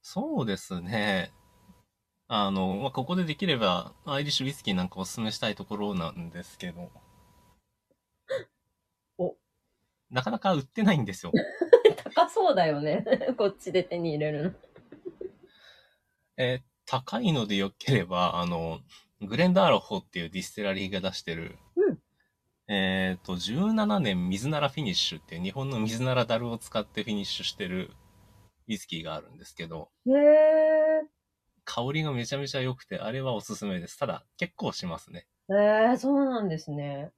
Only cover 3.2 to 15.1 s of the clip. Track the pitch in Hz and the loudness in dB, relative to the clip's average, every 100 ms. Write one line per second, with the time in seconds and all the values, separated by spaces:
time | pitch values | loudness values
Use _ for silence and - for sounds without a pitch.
3.2 | 170 151 190 131 104 90 - - 165 139 | -2 -2 0 2 2 2 -2 -16 -6 -4
4.2 | 147 - 135 147 - 92 90 - 95 - | -2 -2 -4 -4 -2 0 -2 -4 -8 -4
5.2 | 110 - 113 104 98 104 104 92 82 87 | -6 -4 -4 -6 -8 -4 -2 -2 -4 -8
6.2 | 85 85 - - 90 85 87 - _ _ | -12 -12 -16 -14 -14 -12 -16 -18 _ _
7.2 | _ _ _ _ _ _ _ _ _ _ | _ _ _ _ _ _ _ _ _ _
8.2 | _ 523 - _ _ _ _ _ _ - | _ -6 -6 _ _ _ _ _ _ -4
9.2 | 180 - _ _ _ _ _ _ _ 127 | -4 -4 _ _ _ _ _ _ _ -2
10.2 | 127 233 196 165 131 - 214 165 104 92 | -2 -2 0 0 -2 0 4 4 0 -4
11.2 | 87 - - - 339 480 403 - - - | 0 0 0 -4 8 8 8 4 -2 2
12.2 | 349 453 370 190 165 147 151 175 - - | 4 4 4 4 4 2 0 0 0 0
13.2 | - 254 202 196 - 185 180 175 170 147 | 0 0 0 0 -2 0 0 -2 -2 -2
14.2 | 151 147 170 - - - _ - - | -2 -2 -4 -6 -20 -20 _ -16 -16